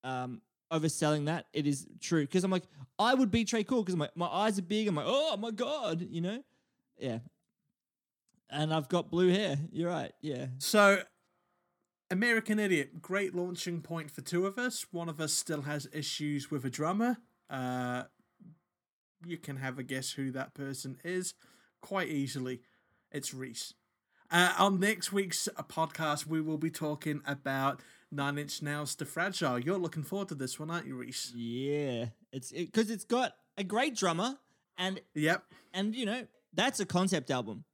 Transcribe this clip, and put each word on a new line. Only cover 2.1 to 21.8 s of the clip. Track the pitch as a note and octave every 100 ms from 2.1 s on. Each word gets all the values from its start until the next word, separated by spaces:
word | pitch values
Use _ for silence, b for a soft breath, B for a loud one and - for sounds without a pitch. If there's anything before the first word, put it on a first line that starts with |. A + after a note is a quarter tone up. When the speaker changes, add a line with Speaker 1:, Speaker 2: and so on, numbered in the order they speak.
| E3 C#3
Speaker 1:
'Cause | F#3
I'm | F#3
like, | F#3 - B C3 -
I | A3
would | C4 B3
be | A3+
Tré | G#3+ A#3
Cool | G#3 B3+
'cause | F#3+
I'm | F3
like, | D3 E3+
my | F3
eyes | E3 G#3+ G3
are |
big. | F3 G#3+ G#3+
I'm | D3+
like, | C#3
"Oh | C4+ D#4+ G3+
my | A#3
God," | A3 A#3+ D4+ A3 E3 F3+
you | E3
know? | F3+ A#3 - _ _ _ _ _
Yeah. | B2+ A#2 B2 _ _ _ _ _ _ _ _ _ _ _ _
And | C#3+ D#3
I've | D#3 C#3
got | F3+ -
blue | E3 F3+
hair. | F#3 G3+ C#3 D#3+
You're | - E3+
right. | E3+ - -
Yeah. | D3+ B2+ C3+ C3
Speaker 2:
So, | - G#3+ G3+ G3 - _ _ _ _ _ _ _ _ _ _
American | F#3 A#3+ A3+ A3 G#3+
Idiot, | G#3 E3+ C#3 -
great | - F#3+ G3
launching | F3 F3+ F3+ F3+ E3+
point | - E3 D3+
for | -
two | C#3 F3 F#3+
of | G3
us. | B3 - -
One | F3 E3
of | D#3
us | D3+
still | - - D3+
has | C#3+ D3 C#3
issues | D#3 C#3+ - D3+ D3 C#3
with | C#3+
a | B2+
drummer. | C3+ D#3 G3 A#3+ A#3 _ _ _
Uh, | C3+ B2+ B2+ B2 B2 - _ _ _ - - _ _ _ _ _ _ F3
you | D#3+
can | - C3+
have | C3 C3
a |
guess | C3 C3 C3
who | - C3+
that | C3 C3+
person | - C#3 C3+ C3+ B2+
is | E3+ F#3 F#3 - b b b b